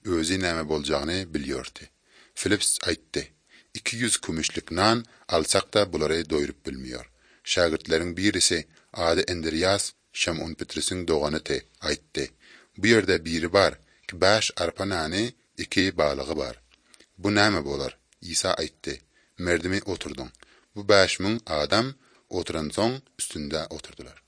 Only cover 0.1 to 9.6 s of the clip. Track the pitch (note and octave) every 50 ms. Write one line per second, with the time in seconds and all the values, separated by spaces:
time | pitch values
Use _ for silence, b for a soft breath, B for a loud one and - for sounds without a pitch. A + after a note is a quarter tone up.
0.1 | F2+ E2 D#2+ E2 F#2 F#2+ F#2+ F2 E2+ E2 D#2+ D2 D#2 D2+ D2 C#2+ D2+ C#2+ C#2 D#2
1.1 | F2 F#2+ G2 E2+ D#2 D2+ C#2+ C2+ C#2 C2 B1 - _ - - - _ _ b b
2.1 | b b b b b - - F#2 G#2 G#2 - - - - - - E2+ - _ _
3.1 | - F2 D2+ - _ _ _ b b b b b b - - - - A2+ B2 A2+
4.1 | - - - - E2+ D#2+ D2+ - - - - - E2 F2 F#2+ G#2+ A#2 A#2+ A#2+ b
5.1 | b b b b - E2+ D#2 - - G2 - - - G#2+ G2+ F#2+ E2+ D#2+ D#2 D2+
6.1 | D#2+ E2 E2+ D#2 D#2+ D2+ D2 C#2+ C#2 _ _ C2+ C2+ C2 C2 B1+ B1 A#1+ A#1+ -
7.1 | b b b b b b b - - - F2 E2+ D#2 D2+ - D#2+ D#2+ D#2+ E2+ F2+
8.1 | E2+ E2+ F#2 G#2 G2+ F2+ E2+ - F#2 E2 D2+ b b b b b b - E2+ E2
9.1 | E2+ E2+ - - F2+ E2+ D#2 D#2+ D#2 D#2+